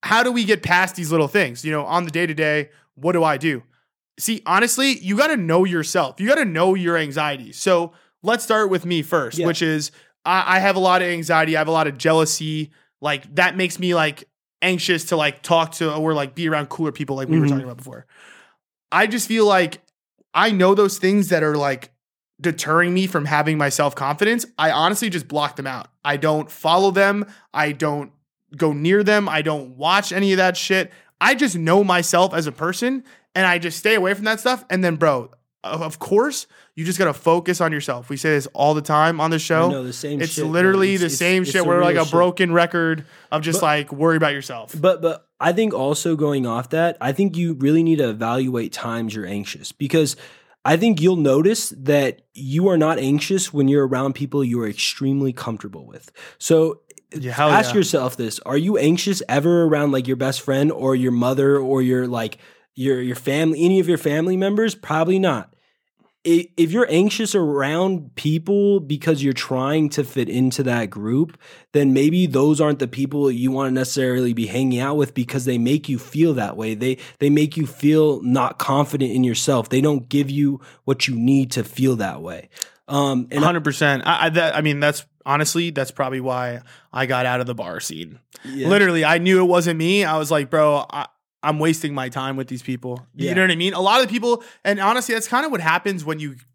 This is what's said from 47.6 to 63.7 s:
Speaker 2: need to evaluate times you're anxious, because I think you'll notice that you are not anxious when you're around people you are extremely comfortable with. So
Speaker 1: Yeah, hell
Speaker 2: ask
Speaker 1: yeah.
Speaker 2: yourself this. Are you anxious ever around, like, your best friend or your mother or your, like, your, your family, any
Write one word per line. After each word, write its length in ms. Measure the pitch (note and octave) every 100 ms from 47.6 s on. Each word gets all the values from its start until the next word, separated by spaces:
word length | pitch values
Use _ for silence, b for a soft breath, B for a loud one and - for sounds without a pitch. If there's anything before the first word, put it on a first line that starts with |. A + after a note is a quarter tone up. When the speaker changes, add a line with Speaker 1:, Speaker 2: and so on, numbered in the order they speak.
| C#3 D#3
Speaker 2:
need 140 | E3 D#3+
to 120 | C3
evaluate 600 | G#2+ A2+ B2 C3 B2 A2+
times 420 | - A#2+ A#2 A2+
you're 120 | G#2+ F2+
anxious, 460 | G2+ G2 - -
because 440 | - C#3+ E3 D3+ - B B B B -
I 100 | E3
think 240 | A3+ F#3
you'll 160 | E3+ F#3
notice 540 | C#3+ C3+ E3 A3+ - -
that 440 | C3 C#3+ C3+ - _
you 340 | - C3+ D3 F#3+
are 80 | F3
not 220 | D#3 D#3
anxious 540 | C3 C#3+ - F#3+ -
when 140 | D3 C3+
you're 180 | C#3+ C3+
around 280 | B2+ C3+
people 300 | C3 C#3 C#3+
you 160 | C3 A#2+
are 80 | A2
extremely 640 | G#2 - - C3+ C#3 C3+
comfortable 540 | B2 - A2 G#2 F#2 B1+
with. 240 | - - _ B B
So 420 | - E3 D#3+ C#3+ _ - _
Speaker 1:
Yeah, 180 | D#3 B2+
hell 180 | A#2+ D3+
Speaker 2:
ask 200 | F#3 G#3+
Speaker 1:
yeah. 60 | G#3+
Speaker 2:
yourself 380 | F3+ D#3 B2+ -
this. 240 | A#2 -
Are 160 | - C#3
you 200 | E3+ G3
anxious 460 | C#3+ F3 - F#3+ -
ever 340 | C3+ D3+ F3
around, 280 | E3 D3+ D3
like, 140 | C3+ B2+
your 100 | B2+
best 240 | C3 C3+
friend 280 | - C3+ D3
or 220 | - C3 C3
your 160 | B2+
mother 440 | B2 B2 C3 C#3 C#3+
or 220 | C3 C3+
your, 240 | B2+ B2+ B2+
like, 300 | A#2+ A2 - b b b
your, 260 | - C3 B2+
your 160 | B2 B2
family, 480 | - C#3+ D#3+ D3+
any 140 | E3+